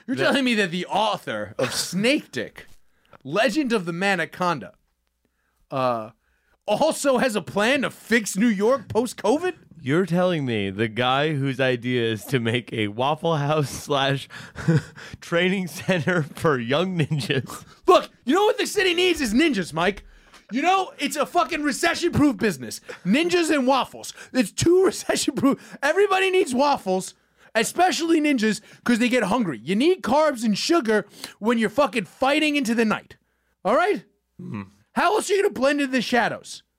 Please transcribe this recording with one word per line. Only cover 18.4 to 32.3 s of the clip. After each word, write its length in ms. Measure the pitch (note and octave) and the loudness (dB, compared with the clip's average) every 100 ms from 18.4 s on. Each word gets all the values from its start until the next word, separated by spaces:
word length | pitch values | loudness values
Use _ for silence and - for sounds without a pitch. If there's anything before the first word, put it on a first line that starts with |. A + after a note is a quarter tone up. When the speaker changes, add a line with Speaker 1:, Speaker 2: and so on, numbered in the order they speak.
Speaker 1:
what 140 | G#4 - | 2 0
the 80 | E4+ | -2
city 280 | G4+ F#4+ | 0 0
needs 260 | E4+ F4+ D#4 | 2 0 0
is 140 | B3+ | 0
ninjas, 380 | A3 E4 G#3+ D#3+ | 2 2 2 -4
Mike. 320 | D#3 F3+ - - - _ - - | -2 -2 -2 -10 -20 _ -20 -8
You 100 | A3 | -2
know, 300 | E4 F#4+ F#4 - | 2 2 0 -6
it's 160 | C#4+ D4 | -6 -4
a 80 | |
fucking 380 | C4 F4 E4 D#4+ | -2 0 0 0
recession-proof 760 | D4 A#3+ E4+ D#4+ E4+ A3 D4 G3+ | -2 0 -2 0 -2 2 2 2
business. 440 | A3 C#3 A#2 - - - F3 | -2 -4 -8 -12 -16 -8 0
Ninjas 480 | B3 E4+ F4 D#4 | 2 4 2 2
and 140 | D4+ B3 | 2 2
waffles. 440 | C4+ G#3+ A#2+ - - - | 2 0 -8 -16 -16 -6
It's 180 | B3+ G#3 | -2 -2
two 340 | - E4+ F4+ | 0 4 6
<laughs> 0 | |
recession-proof. 960 | F#4+ - - - - B3+ C4 A3+ - - | 4 0 -4 -2 -2 0 2 0 -6 -4
Everybody 500 | C#4+ E4+ G4+ F#4+ F#4+ | -2 2 2 2 2
needs 220 | F#4 D#4+ | 2 2
waffles, 600 | B3 C#4+ C#4 G3 F#3 F3+ - _ _ _ | 2 2 0 0 -2 -2 -14 _ _ _
especially 640 | A3 A#3 - F#4 C4 E4 E4 | -2 -2 2 2 2 2 2
ninjas, 400 | D4+ C4+ G#3+ G3+ - - | 2 2 2 0 -6 -10
'cause 140 | - A#3+ | 0 2
they 100 | B3 | 2
get 140 | B3 | 2
hungry. 380 | G3 A#3 G3 A2+ | 2 0 0 -4
You 140 | A#2+ G3 | -4 2
need 260 | D4+ F#4 | 2 2
carbs 420 | - C#4 D#4 B3+ | 2 2 2 2
and 140 | A3+ G3 | 0 0
sugar 480 | - E4+ A3+ G#3+ G3+ - - - | 2 2 4 0 0 -12 -18 -6
when 180 | G#3 A#3 | -2 0
you're 120 | G#3+ | 0
fucking 340 | - C#4 A#3 F3+ | 2 0 0 -6
fighting 500 | - C4 | -2 0